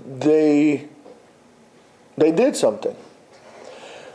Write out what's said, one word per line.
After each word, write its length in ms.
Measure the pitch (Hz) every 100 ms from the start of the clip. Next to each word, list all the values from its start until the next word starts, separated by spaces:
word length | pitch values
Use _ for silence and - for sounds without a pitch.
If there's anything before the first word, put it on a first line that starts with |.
| 127 131
they, 680 | 143 156 156 147 151 139 - - - - _ _ _ _ _ _ _ _ _ -
they 140 | 160
did 240 | 160 262 -
something. 400 | 127 104 - - - _ _ - - - - - - - -